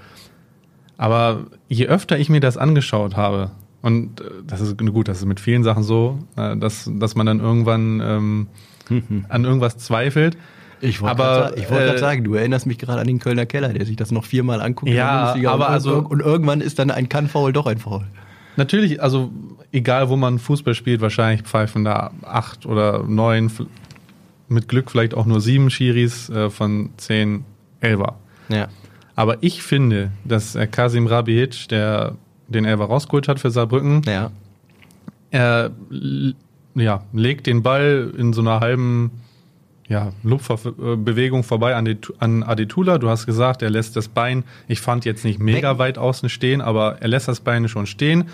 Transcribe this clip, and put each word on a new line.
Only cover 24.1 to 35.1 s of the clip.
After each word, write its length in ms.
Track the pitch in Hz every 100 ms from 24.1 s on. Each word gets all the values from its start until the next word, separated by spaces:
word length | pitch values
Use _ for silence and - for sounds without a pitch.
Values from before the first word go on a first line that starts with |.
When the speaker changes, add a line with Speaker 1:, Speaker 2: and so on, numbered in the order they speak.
| - - _ -
Speaker 1:
mit 180 | 117 -
Glück 240 | 123 131
vielleicht 220 | 117 113
auch 120 | 117 110
nur 140 | 110
sieben 300 | 107 135 135
Schiris, 600 | - 127 120 120 117 -
äh, 200 | 110 107
von 400 | - 107 104 107 -
zehn 480 | - 107 104 104 - - _ -
Elfer. 380 | 117 104 98 - - - -
Speaker 2:
Ja. 180 | 107 104 - - - - -
Speaker 1:
Aber 220 | 113 117
ich 220 | 170 -
finde, 480 | - 139 127 104 98 101 -
dass, 300 | 113 107 117
äh, 120 | 107
Kasim 400 | - 123 120 113
Rabihic, 600 | 117 113 113 131 - -
der 460 | 110 107 107 110 - _ _ -
den 160 | 113 110
Elfer 200 | 107 104
rausgeholt 440 | 131 - 143 139
hat 100 | 139
für 120 | 131
Saarbrücken, 500 | 120 113 135 143 151 143
Speaker 2:
Ja. 260 | 98 113 - - _ _ _ - _ -